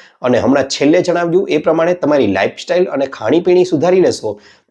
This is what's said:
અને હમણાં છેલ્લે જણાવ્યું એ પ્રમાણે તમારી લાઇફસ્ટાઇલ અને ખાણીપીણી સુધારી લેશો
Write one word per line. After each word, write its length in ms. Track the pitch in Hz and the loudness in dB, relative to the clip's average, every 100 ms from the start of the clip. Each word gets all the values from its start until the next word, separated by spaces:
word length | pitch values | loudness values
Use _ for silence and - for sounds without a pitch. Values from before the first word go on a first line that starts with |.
| - - | -20 -6
અને 180 | 127 117 | 0 0
હમણાં 240 | 117 139 | 2 0
છેલ્લે 380 | 135 - 143 180 | 0 -2 2 2
જણાવ્યું 480 | 175 170 170 175 - | 0 -2 0 -2 0
એ 80 | 151 | -2
પ્રમાણે 360 | 170 160 165 | 0 0 0
તમારી 340 | 175 143 147 107 | 0 0 0 0
લાઇફસ્ટાઇલ 600 | 95 110 - - 175 185 | 0 -2 -4 -4 -2 -2
અને 140 | 139 | -2
ખાણીપીણી 600 | 135 - 110 160 185 180 | -6 -4 -2 0 2 2
સુધારી 360 | 180 147 170 185 | 2 0 2 2
લેશો 380 | 147 - 107 104 - _ - | 2 0 -6 -10 -14 _ -6